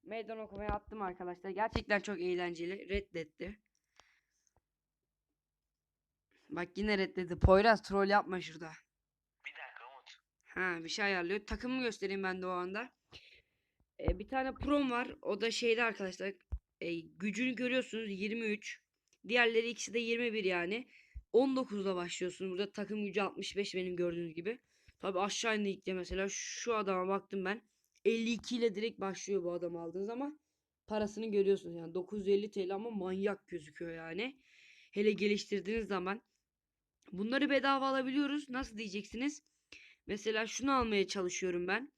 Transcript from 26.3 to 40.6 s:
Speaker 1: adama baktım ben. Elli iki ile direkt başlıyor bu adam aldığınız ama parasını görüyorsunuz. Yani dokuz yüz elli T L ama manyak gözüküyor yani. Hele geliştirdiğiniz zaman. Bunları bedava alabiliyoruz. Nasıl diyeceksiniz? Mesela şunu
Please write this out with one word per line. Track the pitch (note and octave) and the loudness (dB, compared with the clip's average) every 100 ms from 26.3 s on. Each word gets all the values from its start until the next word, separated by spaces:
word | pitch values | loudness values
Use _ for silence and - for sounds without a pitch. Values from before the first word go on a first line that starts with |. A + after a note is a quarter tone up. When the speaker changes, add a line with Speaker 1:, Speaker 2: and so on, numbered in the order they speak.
| - - - - A3 | -2 -8 -6 0 0
Speaker 1:
adama | G3+ F#3 F#3 | 2 0 2
baktım | G3 G3 G3+ F#3 | 0 -2 -4 -2
ben. | G#3+ _ _ _ _ - | -4 _ _ _ _ 2
Elli | A3+ A3+ | 4 2
iki | A#3 - A#3+ | -2 -2 2
ile | A#3 G3 | 2 2
direkt | A3+ - | -4 -2
başlıyor | G3 F#3 - G3 | -4 -4 -2 0
bu | F3 | 0
adam | F3 F3 E3+ | -2 -4 -4
aldığınız | E3+ F3 G3 | -6 -4 -4
ama | A#3 C#4+ D4+ _ _ _ _ - | -4 -6 -8 _ _ _ _ -4
parasını | G#3+ G#3 G#3 A3+ | 0 0 -2 0
görüyorsunuz. | G3+ G3 F#3+ F3+ E3+ | 4 4 2 0 -10
Yani | E3 | -6
dokuz | E3+ F3+ G#3 | -6 -4 -4
yüz | F#3+ | 2
elli | G3+ G#3 | 2 2
T | G#3 F#3 | -4 -4
L | G3 | -4
ama | A3+ | -4
manyak | G#3+ F#3 F#3 G3+ G3 _ | -4 -2 0 0 -2 _
gözüküyor | F3 D3+ - E3+ | -12 -12 -10 -8
yani. | E3 E3 E3 B3 C#4+ _ - - - - | -8 -8 -6 -6 -8 _ -20 -20 -20 -10
Hele | - G#3 | 2 4
geliştirdiğiniz | G#3 G#3 G#3 - G3+ F3+ A3+ G3+ | 4 4 2 0 -4 -2 -2 -2
zaman. | F#3+ F#3 G#3 _ _ _ _ _ _ _ _ - | -2 -2 -4 _ _ _ _ _ _ _ _ -14
Bunları | F3+ G#3 C4+ D4 | -4 0 2 4
bedava | C#4 C4 C4+ C4+ | 4 4 4 4
alabiliyoruz. | C4+ C4 C4+ C#4+ D4 D4 | 2 2 2 2 0 -4
Nasıl | B3 C4 G#3+ | -6 -6 -6
diyeceksiniz? | A3 F#3+ G3+ A3 C4+ D4 _ _ _ - - _ - | -6 -6 -6 -2 -2 -4 _ _ _ -20 -20 _ -8
Mesela | G#3 G#3+ A3 A3 | -4 0 0 0
şunu | - | -2